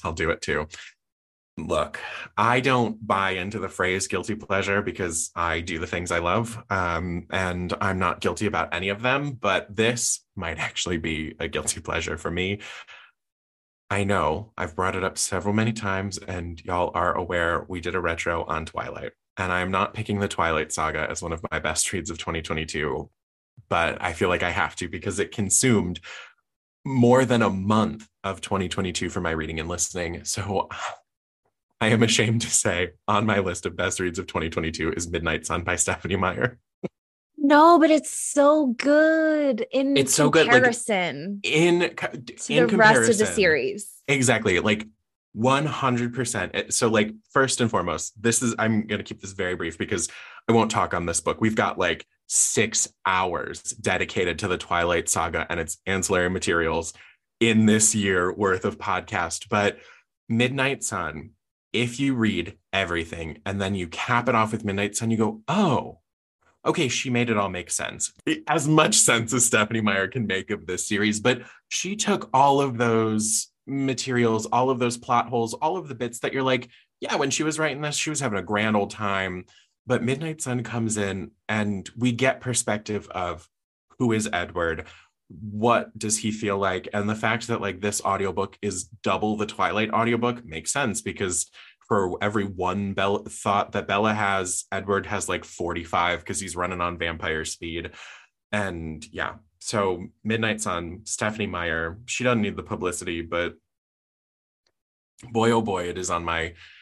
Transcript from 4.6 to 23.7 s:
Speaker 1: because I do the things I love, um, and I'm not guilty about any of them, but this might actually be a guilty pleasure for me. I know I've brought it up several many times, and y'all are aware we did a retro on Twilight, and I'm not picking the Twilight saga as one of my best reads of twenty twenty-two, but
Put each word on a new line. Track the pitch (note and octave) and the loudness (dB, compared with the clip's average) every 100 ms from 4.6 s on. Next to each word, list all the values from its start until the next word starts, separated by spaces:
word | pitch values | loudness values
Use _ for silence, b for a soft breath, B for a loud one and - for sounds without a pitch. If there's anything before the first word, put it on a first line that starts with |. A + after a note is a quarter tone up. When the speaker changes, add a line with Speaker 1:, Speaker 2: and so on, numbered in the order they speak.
| F#2+ G2+ | 2 0
Speaker 1:
because | G#2 - F2+ E2 - - | 0 -4 -4 -4 -6 -4
I | E2+ E2 | -2 -2
do | F2 D#2+ | -4 -6
the | F2+ | -4
things | F2+ F2 | -6 -2
I | E2+ | -2
love, | E2+ G2 A#2 A2+ - | 0 0 -2 -6 -4
um, | G2 F2+ E2 F2+ F2 E2+ | -2 0 -2 -4 -6 -4
and | F2+ F#2 F2+ F2+ - | -4 -2 -2 -4 -4
I'm | G2 F#2 | -2 0
not | F#2 - | 0 0
guilty | G2 F2 G#2 | -2 -2 -2
about | F2 E2+ | -2 -2
any | F2 F#2+ | -4 -4
of | G2+ | -2
them, | B2 C#3 C#3+ | 0 0 -2
but | B2 G2+ F#2 - G2 | -4 0 0 -2 0
this | A2+ A#2+ - - _ - | 0 0 -2 -4 _ -8
might | E2 D#2+ | -6 -6
actually | - - - F2 | -6 -4 -2 -2
be | E2 D#2 D#2 - | -2 -4 -6 -6
a | E2+ | -6
guilty | D2+ D2+ - | -4 -4 -6
pleasure | D#2+ E2+ E2 E2 | -4 -4 -4 -6
for | E2+ | -4
me. | E2+ F#2 G2+ B B B B B _ _ _ _ _ _ _ - | -2 -2 -4 B B B B B _ _ _ _ _ _ _ -6
I | G2+ G2 | -2 0
know | G2 D2+ D#2 G#2 - | 2 0 -2 -6 -8
I've | F2+ E2+ | -6 -2
brought | F#2 F#2 | -2 -2
it | |
up | F#2 - | -4 -4
several | - F#2 G2 | -4 -2 0
many | G#2 A2 | 0 0
times, | G#2+ G#2 F#2+ G2 F#2+ | -2 -4 -2 -4 -8
and | - F#2 E2+ E2 | -8 -8 -8 -10
y'all | - F2+ F2+ | -4 -2 0
are | F2+ F2 | 0 2
aware | - F2 F2+ E2+ E2+ - | 2 2 0 2 0 -2
we | F2+ | -6
did | F2 F2+ | -4 -2
a | |
retro | F2 E2 - E2+ - | 0 0 0 -2 -2
on | D#2+ D#2+ | -4 -6
Twilight, | - - C#2+ - - _ - | -8 -8 -8 -10 -12 _ -4
and | F#2 | -2
I'm | F2+ F2+ | 0 0
not | F#2+ G2+ | 0 0
picking | - A2 G2+ | -2 -2 0
the | G2 | 0
Twilight | - E2 D#2+ D2+ | 0 2 2 0
saga | - D#2 D#2 D#2 | -2 -2 -2 -4
as | D#2+ | -4
one | F2 | -6
of | E2 - | -6 -4
my | D#2+ | -4
best | D#2 D#2 - | -2 -2 -2
reads | F#2+ D#2 | -4 -6
of | D#2+ | -8
twenty | - E2 | -6 -6
twenty-two, | D#2 D#2+ D#2 D#2 D2 C2 - _ _ _ _ _ | -4 -4 -4 -4 -2 -4 -8 _ _ _ _ _
but | - | -2